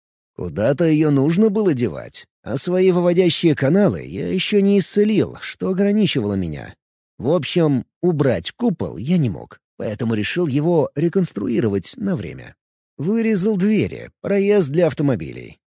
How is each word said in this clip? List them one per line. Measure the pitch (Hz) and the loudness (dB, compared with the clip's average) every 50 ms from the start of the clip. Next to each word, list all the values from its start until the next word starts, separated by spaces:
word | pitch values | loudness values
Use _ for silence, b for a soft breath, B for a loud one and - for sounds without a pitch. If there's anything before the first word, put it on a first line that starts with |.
| _ _ _ _ _ _ _ | _ _ _ _ _ _ _
Куда-то | - - 87 71 87 107 127 143 131 175 | -10 -8 -6 -4 0 0 0 2 2 2
её | 160 156 151 156 151 | 2 2 2 2 2
нужно | 143 135 131 156 165 190 220 220 | 2 2 2 2 2 2 2 2
было | 190 220 214 185 143 | 2 2 0 0 0
девать, | 120 120 98 73 64 57 58 - - - _ _ _ | 0 -2 -4 -4 -6 -12 -12 -14 -18 -18 _ _ _
а | - - 113 | -10 -8 -6
свои | 139 - 180 175 185 185 190 | -6 -4 -2 0 2 4 4
выводящие | 175 180 175 175 175 180 185 175 - - - 165 143 | 4 4 2 2 4 4 2 2 2 2 2 2 2
каналы | - 139 135 170 202 208 151 95 76 64 | 2 2 2 4 4 4 2 2 -2 -6
я | 67 78 101 160 175 | -10 -8 -6 -4 -4
ещё | 180 185 - - 214 202 | -4 -4 -2 0 2 2
не | 196 196 202 202 | 4 4 4 2
исцелил, | - - - 202 208 214 220 180 113 67 - - | 2 0 0 0 2 2 2 2 0 0 -4 -12
что | - - - - 180 185 | -14 -14 -10 -6 -4 -4
ограничивало | 190 180 202 202 202 214 208 156 - 139 104 104 101 | 0 0 0 2 2 2 2 2 0 0 0 0 0
меня. | 98 90 80 76 67 53 - - _ _ _ _ _ _ _ _ - | -2 -2 -4 -6 -8 -12 -14 -18 _ _ _ _ _ _ _ _ -6
В | 92 131 | -2 0
общем, | 170 180 143 - - 180 160 151 139 120 - _ _ _ | 0 0 -2 0 0 2 2 2 2 0 -2 _ _ _
убрать | - 180 170 139 147 131 110 - - - | -2 0 2 2 2 2 2 0 -4 -8
купол | - - 233 240 170 - 98 76 58 | -6 -2 -2 -2 0 -2 -4 -6 -6
я | 78 110 147 185 175 | -6 -4 0 0 2
не | 143 113 | 0 0
мог, | 82 57 - - - _ _ _ _ | -2 -6 -12 -16 -20 _ _ _ _
поэтому | - - 117 104 - 123 113 113 | -8 -6 -6 -6 -4 -2 -2 -2
решил | 107 104 - - 175 180 | -2 -2 -2 -2 -2 -2
его | 147 123 147 147 175 175 156 131 - - | 0 0 0 0 2 2 2 0 0 -2
реконструировать | 143 165 170 - 190 175 - - 160 - 247 233 196 127 107 98 98 - - - | -2 -2 0 0 0 -2 -2 -4 -6 -4 -2 -2 0 0 0 0 -2 -4 -6 -10
на | - 208 196 180 | -6 -4 -4 -4
время. | 117 85 71 64 64 60 - - _ _ _ _ _ _ _ _ | -4 -6 -8 -12 -14 -16 -20 -20 _ _ _ _ _ _ _ _
Вырезал | - 135 185 220 226 226 226 220 180 175 220 214 | -6 -4 -2 0 0 2 2 0 2 0 0 0
двери, | 180 185 214 220 185 113 87 - 57 58 - _ _ | 2 2 2 2 2 0 -2 -4 -10 -14 -16 _ _
проезд | - - 202 202 202 202 208 208 165 131 | -4 -2 0 2 2 4 4 2 2 2
для | 143 170 175 156 | 2 2 2 2
автомобилей. | - - 151 143 123 85 80 65 60 60 58 57 - _ _ _ _ | 2 2 0 0 0 0 -4 -8 -12 -14 -16 -18 -20 _ _ _ _